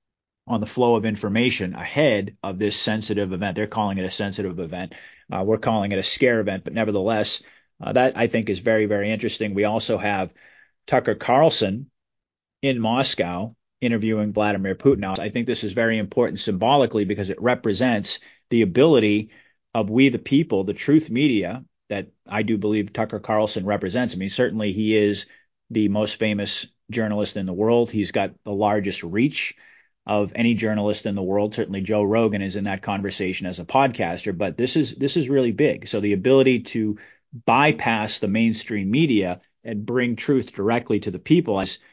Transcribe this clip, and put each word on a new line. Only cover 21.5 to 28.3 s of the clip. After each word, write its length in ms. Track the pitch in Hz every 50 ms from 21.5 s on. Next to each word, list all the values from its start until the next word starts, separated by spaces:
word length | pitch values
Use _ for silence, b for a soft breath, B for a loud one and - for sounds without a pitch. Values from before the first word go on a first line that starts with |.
| 107 131 - _ _ _ _ -
that 200 | 104 98 92 - _ _ _
I 160 | - 98 107
do 140 | 107 107 113 101
believe 340 | 101 104 107 107 104 101
Tucker 280 | - - 110 107 - 104
Carlson 460 | - - 110 107 107 104 - 107 92
represents. 480 | 101 101 101 - 90 92 123 127 113 -
I 40 | 92
mean, 120 | 95 98
certainly 420 | - - 123 90 95 110 107 104
he 240 | 95 107 107 107 110
is 300 | 107 104 104 101 95 - b b b b b b _ _ -
the 180 | - 107 107 101
most 280 | 101 104 107 107 -
famous 500 | - 110 107 107 101 101 98 - - - - _ _ _ -
journalist 460 | 107 113 110 107 104 104 101 - -
in 100 | 104 95
the 60 | 92
world. 380 | 87 92 107 113 120 120 120 117
He's 220 | 113 107 98 87
got 200 | - 104 98 92